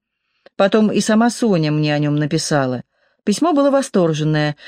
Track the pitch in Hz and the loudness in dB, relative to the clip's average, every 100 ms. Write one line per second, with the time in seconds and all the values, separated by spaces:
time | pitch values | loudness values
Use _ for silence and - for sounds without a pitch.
0 | _ _ _ _ - - 196 220 214 - | _ _ _ _ -10 -2 0 2 2 0
1 | 202 214 240 - 233 180 151 151 151 147 | 0 2 0 0 0 0 0 0 0 0
2 | 147 147 151 160 - 151 131 123 - _ | 0 0 -2 -2 -2 -2 -2 -4 -10 _
3 | _ _ - 202 320 294 277 277 269 208 | _ _ -4 -2 0 2 2 0 0 0
4 | 165 156 156 156 151 147 | 0 0 -2 0 -2 -4